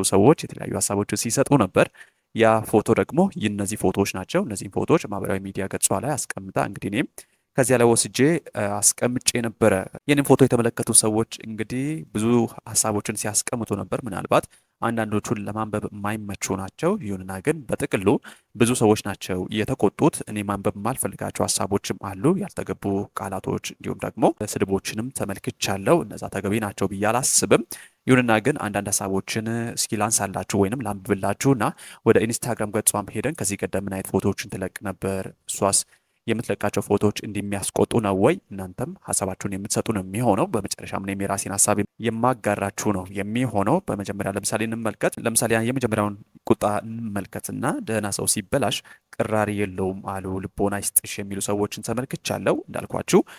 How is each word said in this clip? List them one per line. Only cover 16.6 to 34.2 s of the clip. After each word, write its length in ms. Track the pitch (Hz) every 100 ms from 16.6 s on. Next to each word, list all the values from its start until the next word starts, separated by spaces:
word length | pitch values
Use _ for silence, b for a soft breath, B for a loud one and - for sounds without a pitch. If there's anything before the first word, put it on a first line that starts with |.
| 95 - 165 208
ይሁንና 320 | 107 95 92 95
ግን 160 | 143 156
በጥቅሉ 460 | 110 - - 113 95 143 B B B
ብዙ 160 | 104 117
ሰዎች 260 | 123 107 107
ናቸው 360 | 104 95 - 90 87
የተቆጡት። 640 | 107 104 131 101 - 151 -
እኔ 140 | - 107
ማንበብ 320 | 101 98 104 101
የማልፈልጋቸው 640 | 110 131 98 - 101 -
ሀሳቦችም 600 | 95 - 98 101 - 104
አሉ። 300 | 101 95 131 190
ያልተገቡ 460 | 190 - 98 92 101 98 101
ቃላቶች 500 | - 98 95 101 98 -
እንዲሁም 320 | - 98 95
ደግሞ 220 | 101 - 156 - 104
ስድቦችንም 640 | - 95 95 - 107 127
ተመልክቻለሁ። 800 | - 101 95 - - - 98 101 165
እነዛ 240 | 110 87 98
ተገቢ 240 | 98 98 113
ናቸው 280 | 104 - 95
ብዬ 160 | 98 104
አላስብም። 580 | 120 135 - 190 131 - B B B -
ይሁንና 260 | 127 120 110
ግን 160 | 113 -
አንዳንድ 280 | 104 101 101
ሀሳቦችን 580 | - 98 95 - 113 110 117 117
እስኪ 200 | - - 107
ላንሳላችሁ 600 | 107 110 98 90 92 101
ወይንም 240 | 98 135
ላንብብላችሁና 840 | 101 101 95 98 101 104 131 127 127 - B B 117
ወደ 100 | 107
ኢንስታግራም 520 | 113 113 127 110 107
ገጿም 380 | 107 - 104 101
ሄደን 260 | 110 120 165
ከዚህ 220 | 101 101
ቀደም 260 | 95 95
ምን 100 | 98
አይነት 160 | 95 -
ፎቶዎችን 400 | 98